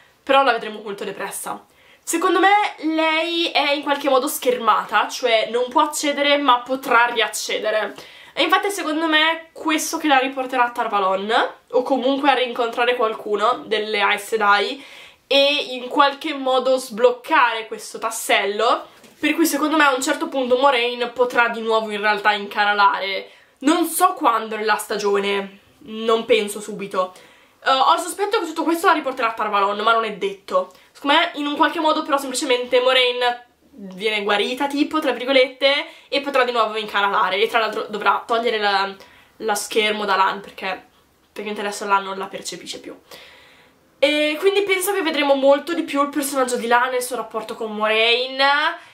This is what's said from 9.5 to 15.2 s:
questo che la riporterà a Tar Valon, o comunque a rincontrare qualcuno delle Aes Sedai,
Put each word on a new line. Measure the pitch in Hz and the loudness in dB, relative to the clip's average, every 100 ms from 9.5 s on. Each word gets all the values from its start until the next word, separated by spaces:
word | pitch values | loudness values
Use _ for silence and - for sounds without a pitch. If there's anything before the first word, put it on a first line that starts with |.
questo | - 311 302 - 330 | -8 -2 -2 -2 -2
che | 311 | 2
la | 269 | 4
riporterà | 269 269 269 254 | 2 -4 -4 0
a | 240 | 0
Tar | 240 220 | 0 -2
Valon, | 202 190 190 208 247 - - _ | 0 0 0 0 0 0 -6 _
o | 254 | -2
comunque | 254 262 254 269 285 | 0 0 0 2 2
a | |
rincontrare | 247 254 240 233 247 240 - | 2 -2 -2 -4 0 0 0
qualcuno | 220 - 214 208 220 - 202 | -2 -4 -4 0 0 0 -2
delle | 214 214 208 | -4 -2 0
Aes | 202 202 - | 0 0 -4
Sedai, | 220 208 202 226 277 - - - _ | 0 2 2 0 -6 -14 -20 -20 _